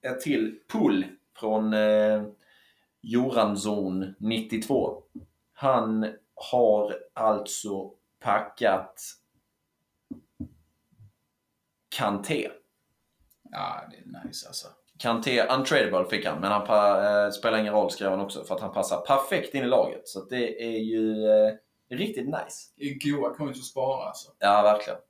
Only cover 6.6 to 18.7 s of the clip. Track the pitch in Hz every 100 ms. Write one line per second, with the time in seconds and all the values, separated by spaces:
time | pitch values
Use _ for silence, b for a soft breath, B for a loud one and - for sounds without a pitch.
6.6 | 117 104 104 - - - 110 104 - -
7.6 | 107 101 95 - _ _ - 104 - -
8.6 | 113 95 - - - - _ _ _ _
9.6 | _ _ _ _ _ - _ _ - _
10.6 | _ _ _ _ - _ _ _ _ _
11.6 | _ _ _ - 113 101 - 147 104 -
12.6 | _ _ _ _ _ _ _ _ - -
13.6 | 95 78 - - - - - - - -
14.6 | - _ _ _ 123 113 123 123 - 135
15.6 | 135 - 104 95 90 104 90 76 95 104
16.6 | 101 107 101 98 101 104 104 104 117 110
17.6 | 107 107 101 - 98 95 98 - - -
18.6 | 101